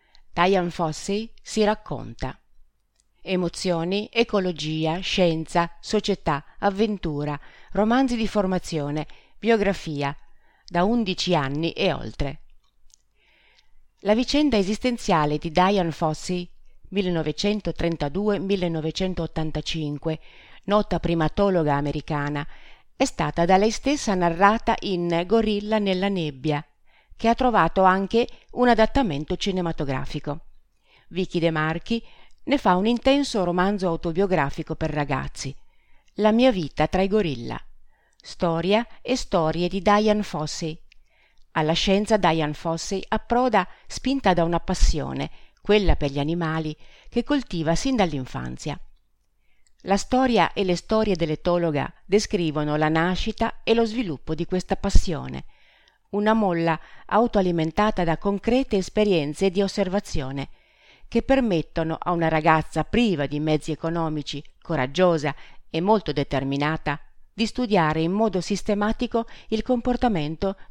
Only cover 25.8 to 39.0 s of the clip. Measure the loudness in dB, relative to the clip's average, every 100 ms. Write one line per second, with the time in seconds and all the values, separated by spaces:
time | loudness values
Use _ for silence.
25.8 | 0 0 0 -2 -4 -4 -4 -4 -6 _
26.8 | _ _ _ -2 0 2 2 4 2 4
27.8 | 4 4 2 0 0 -6 _ 0 4 6
28.8 | 4 4 0 -2 -4 -4 -2 -2 -2 -4
29.8 | -4 -4 -4 -6 -6 -10 -12 -20 _ _
30.8 | _ _ -10 -6 -4 0 0 0 -2 -4
31.8 | -4 -4 -4 -20 -20 -14 -2 0 4 2
32.8 | 2 2 2 2 2 0 0 2 0 0
33.8 | -2 -2 -4 0 0 2 0 -4 -8 -4
34.8 | -4 -2 -2 -4 -4 -8 -10 -12 -20 _
35.8 | _ -20 _ 0 2 6 4 4 -2 0
36.8 | 0 2 2 2 0 -4 -8 -10 -12 -20
37.8 | -20 _ _ _ -18 -4 -2 0 2 2
38.8 | 0 -10